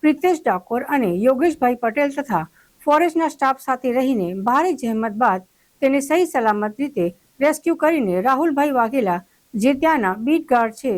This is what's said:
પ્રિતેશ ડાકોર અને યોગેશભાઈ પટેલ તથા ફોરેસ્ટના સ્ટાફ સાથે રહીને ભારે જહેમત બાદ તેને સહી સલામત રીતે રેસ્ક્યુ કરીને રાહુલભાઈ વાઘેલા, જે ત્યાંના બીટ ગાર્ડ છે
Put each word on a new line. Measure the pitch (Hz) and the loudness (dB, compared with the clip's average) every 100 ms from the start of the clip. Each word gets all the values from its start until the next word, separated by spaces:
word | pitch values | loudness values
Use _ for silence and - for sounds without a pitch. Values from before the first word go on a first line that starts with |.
પ્રિતેશ | 302 302 370 330 | 2 2 0 0
ડાકોર | - 185 - 233 - 285 | 0 -2 -2 -6 -2 0
અને | 214 175 233 | 0 2 2
યોગેશભાઈ | 262 339 311 247 247 233 | 2 0 0 -2 0 -2
પટેલ | 220 285 277 | 0 -2 -2
તથા | 285 180 160 _ _ _ | -4 -4 -4 _ _ _
ફોરેસ્ટના | - 294 339 320 330 | 0 2 2 0 -2
સ્ટાફ | 302 262 262 | 0 -2 -2
સાથે | - 262 254 240 | -4 -4 -2 0
રહીને | 262 240 175 190 202 | 0 0 -2 -4 0
ભારે | 262 359 294 | 0 0 -2
જહેમત | 226 220 220 208 | -4 -2 -4 0
બાદ | 240 190 185 _ _ _ | 0 0 -6 _ _ _
તેને | 269 277 277 | 0 0 0
સહી | 320 339 | 0 0
સલામત | 285 220 208 208 214 | 0 0 0 -2 -4
રીતે | 285 247 175 - _ _ | -6 -2 -4 -4 _ _
રેસ્ક્યુ | 285 311 339 330 | 0 0 -2 0
કરીને | 311 320 214 180 226 | 0 2 0 0 0
રાહુલભાઈ | 269 330 277 294 262 | 2 0 0 0 0
વાઘેલા, | 226 269 196 175 - _ _ | 0 0 -2 -4 -6 _ _
જે | 220 233 277 | 0 0 2
ત્યાંના | 320 302 196 196 | 2 2 0 -2
બીટ | 233 330 320 | 0 -2 2
ગાર્ડ | 247 226 220 | 0 0 -4
છે | 262 | -4